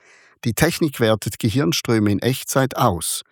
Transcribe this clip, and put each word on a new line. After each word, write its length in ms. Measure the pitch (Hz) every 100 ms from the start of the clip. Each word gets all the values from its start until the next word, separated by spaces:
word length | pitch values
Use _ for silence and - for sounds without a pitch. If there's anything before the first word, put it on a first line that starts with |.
| _ - _ _
Die 80 | 123
Technik 480 | 107 156 - 165 -
wertet 380 | 113 110 - -
Gehirnströme 720 | 117 113 160 - - 113 104
in 80 | 104
Echtzeit 580 | 117 135 - 139 131 -
aus. 460 | 123 85 - - -